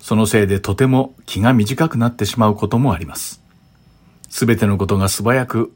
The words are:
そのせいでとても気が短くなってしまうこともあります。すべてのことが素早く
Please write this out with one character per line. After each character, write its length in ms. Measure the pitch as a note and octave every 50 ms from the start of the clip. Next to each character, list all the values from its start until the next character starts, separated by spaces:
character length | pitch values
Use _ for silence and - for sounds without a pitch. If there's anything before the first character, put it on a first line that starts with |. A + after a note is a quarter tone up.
そ 160 | - - A2+
の 80 | G#2+ A2
せ 180 | G#2 - A2 G#2
い 40 |
で 120 | F#2+ G2 F#2+
と 160 | - - G2
て 100 | - C3+
も 300 | C3 C3 B2+ C3 - - - -
気 140 | - - G2
が 140 | G2+ A#2+ C3
短 340 | A#2 G#2 G2+ C3+ - D#3+
く 100 | D#3+ -
な 120 | A#2+ A#2 A#2+
っ 60 | A#2
て 100 | - G#2
し 160 | G2 - -
ま 80 | A2 G#2+
う 60 | G2+
こ 120 | - -
と 100 | F2 -
も 140 | A#2 B2 B2+
あ 60 | F2+ D#2+
り 60 | E2+
ま 100 | C#2+ -
す。 260 | - - - - - _ _ _ _ _ _ _ _ _ _ _ _ _ _ _ _ -
す 180 | - - - A#2+
べ 120 | A2+ A#2
て 80 | G2 A2
の 120 | G#2 G2
こ 80 | F2+ G2
と 120 | F#2 G2+
が 100 | G2 G2
素 160 | F#2+ - - G2+
早 220 | A2 B2+ C3+ B2
く 260 | A#2+ - A2 A#2 - -